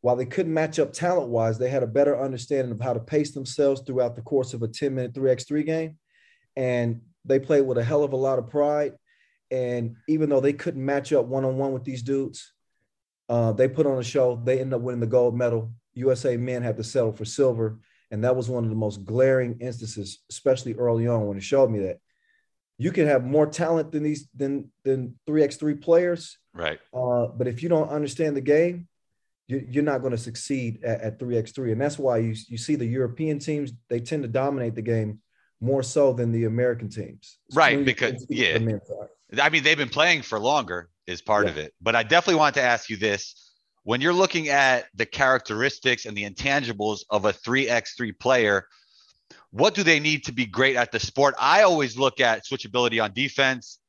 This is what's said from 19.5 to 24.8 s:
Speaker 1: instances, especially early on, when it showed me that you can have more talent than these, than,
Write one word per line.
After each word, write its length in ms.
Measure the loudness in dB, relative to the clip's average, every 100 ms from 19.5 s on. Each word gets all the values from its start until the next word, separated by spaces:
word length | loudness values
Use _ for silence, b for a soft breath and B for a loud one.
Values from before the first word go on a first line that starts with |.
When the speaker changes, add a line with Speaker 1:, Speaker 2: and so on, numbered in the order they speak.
| -6
Speaker 1:
instances, 600 | -8 -10 -12 -10 -12 -14 _
especially 440 | -4 0 0 -2
early 340 | -2 0 2 2
on, 180 | 0 -2
when 100 | -6
it 60 |
showed 280 | 0 4 4
me 100 | 2
that 180 | -4 -6 _ _ _ _ _ _ _ _
you 140 | -2
can 140 | 2 4
have 180 | 2
more 220 | 2 2 2
talent 440 | 0 0 0 -2
than 140 | -4
these, 240 | -4 -4 -10 -6
than, 340 | -4 -4 -8 _